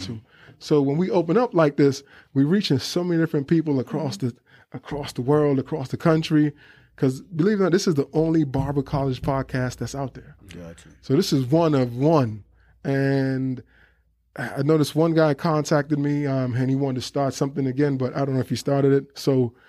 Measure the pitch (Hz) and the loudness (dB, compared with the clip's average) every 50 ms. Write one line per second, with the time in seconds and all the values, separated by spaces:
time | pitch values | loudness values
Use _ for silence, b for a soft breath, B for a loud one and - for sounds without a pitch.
0 | 90 92 117 110 b b b b b b b b - - 151 147 139 139 139 156 | -10 -10 -12 -12 b b b b b b b b -2 2 2 2 4 2 2 0
1 | 185 - 226 185 170 165 170 220 254 240 - 180 160 147 147 - 147 139 135 - | 0 0 0 0 0 2 2 2 2 2 2 2 2 4 4 4 4 4 2 0
2 | b b b b b b - 131 139 147 180 214 196 - 151 127 - - - 175 | b b b b b b 0 0 2 4 2 2 2 2 0 0 0 -2 -4 -2
3 | 175 180 170 165 165 156 - 151 135 - 175 160 156 156 143 131 117 - 156 147 | -2 0 0 0 0 0 0 -2 0 2 2 2 2 2 0 -2 -2 -4 -4 -4
4 | - 135 101 101 135 123 117 - b b b b b b - 131 - - 151 143 | -4 -6 -6 -4 -6 -6 -6 -8 b b b b b b -16 -16 -12 -10 -10 -10
5 | 143 131 - - 123 123 147 151 151 147 143 135 131 - 160 151 135 - - - | -10 -8 -8 -4 0 2 2 4 4 2 2 0 -2 -4 -6 -8 -6 -8 -8 -2
6 | - 175 160 160 165 - 160 151 151 147 147 b b b b b b b b - | 2 2 2 2 2 2 2 2 2 2 -2 b b b b b b b b -2
7 | - 135 131 131 - - 190 - 156 208 220 196 190 175 156 147 - 208 165 151 | -2 -2 -2 -4 -10 -8 -4 0 0 2 2 2 2 2 2 2 2 0 0 0
8 | 165 - - 156 160 165 160 165 156 135 127 135 139 147 143 143 135 - - 139 | -2 0 0 0 0 2 2 2 0 0 -2 -2 -2 -2 -2 -4 -2 -2 -2 -2
9 | 135 139 127 127 - 151 139 135 131 - - 131 127 127 - - 120 113 - 139 | -2 -2 -4 -4 -4 -2 -2 -2 -4 -4 -4 -4 -4 -4 -6 -8 -10 -8 -8 -8
10 | 139 127 - 131 107 - - _ - - - - 87 82 85 - - - - _ | -8 -8 -10 -14 -20 -20 -20 _ -20 -20 -18 -18 -18 -18 -18 -20 -20 -20 -20 _
11 | - - 131 156 202 - 160 139 131 120 143 165 170 160 151 135 127 120 117 120 | -4 0 0 2 2 2 0 0 2 2 2 2 4 4 4 2 2 0 -2 0
12 | 135 156 170 151 131 113 107 107 - _ _ _ _ _ _ _ - 143 135 135 | 2 4 4 4 2 0 -2 -8 -14 _ _ _ _ _ _ _ -6 -4 -2 0
13 | 139 139 139 139 135 135 131 131 131 131 127 120 - b b b b b b b | 0 0 0 0 0 -2 -2 -2 -4 -4 -6 -8 -10 b b b b b b b
14 | b b b _ _ _ _ - 131 - 95 131 139 143 160 156 147 - - 147 | b b b _ _ _ _ -10 -10 -8 -6 -2 0 2 2 2 2 0 2 0
15 | 165 170 160 160 160 156 143 - - 175 156 151 147 - 165 147 143 147 156 143 | 2 2 4 4 2 2 2 0 -2 0 0 0 0 0 0 0 0 0 -2 -2
16 | 143 147 147 143 147 139 135 135 131 127 117 123 131 127 135 135 139 139 131 127 | 0 -2 -2 -2 -2 -2 -2 -2 -2 -2 -2 -2 0 0 0 0 0 -2 -4 -4
17 | 110 - - 147 139 135 127 - 151 139 143 147 135 131 123 127 147 147 139 131 | -6 -6 -4 -2 -2 -2 -2 -2 -4 -4 -2 -2 -4 -2 0 0 0 0 0 -2
18 | 131 123 - - 139 135 135 131 123 - 131 113 - - 139 139 135 139 139 139 | -4 -4 -4 -4 -4 -2 -2 -2 -2 -2 -4 -4 -2 0 0 2 4 4 4 2
19 | 139 - _ - - - 135 131 123 117 b b b | 0 -2 _ -4 -2 2 2 2 2 0 b b b